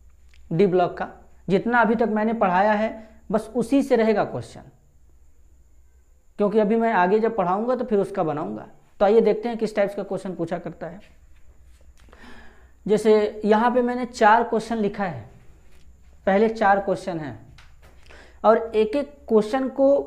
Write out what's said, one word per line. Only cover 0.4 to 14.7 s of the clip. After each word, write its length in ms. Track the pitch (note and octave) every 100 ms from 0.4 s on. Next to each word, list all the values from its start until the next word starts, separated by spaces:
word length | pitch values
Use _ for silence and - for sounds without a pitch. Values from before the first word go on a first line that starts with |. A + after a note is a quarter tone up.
| -
डी 180 | E3 G3
ब्लॉक 300 | F3+ E3+ -
का। 120 | F#3+ - - - -
जितना 320 | F#3+ A3+ A#3+
अभी 160 | A3 A3+
तक 140 | A3+
मैंने 220 | G#3+ A3 A3+
पढ़ाया 360 | G3 F3+ G#3+
है 180 | G#3 A3 - - - -
बस 180 | G#3 - B3
उसी 260 | A#3 C#4
से 120 | C#4 A#3
रहेगा 280 | A3 G3+ D#3
क्वेश्चन, 360 | B2 - - - _ _ _ - - - _ - - _ - - _ _ _ _ -
क्योंकि 200 | G#3 G#3+
अभी 160 | G3+ A3+
मैं 140 | A3+
आगे 260 | G3+ F3+ G#3+
जब 160 | A3 A3+
पढ़ाऊंगा 400 | F3 G3 A#3 B3+
तो 100 | A#3+
फिर 140 | G#3
उसका 240 | F#3+ G3+
बनाऊंगा। 440 | D#3+ D3 F#3 G#3+ - - _ -
तो 60 | G3+
आइए 160 | A3+
देखते 280 | G#3+ G#3+ A#3+
हैं 80 | A3
किस 180 | G#3+ -
टाइप्स 200 | G3 G3+
का 80 |
क्वेश्चन 300 | F#3+ F#3 F#3+ E3+
पूछा 220 | E3 E3+
करता 280 | E3 E3 E3
है। 120 | F#3 - - - - - - - - - - - - - - - - - - -
जैसे 560 | G#3 A3 G#3+ G#3+ - G3+
यहाँ 260 | G#3+ A#3+
पे 100 | B3
मैंने 240 | A#3+ B3 A#3+
चार 380 | - G#3+ A#3
क्वेश्चन 340 | A#3 A3 G#3+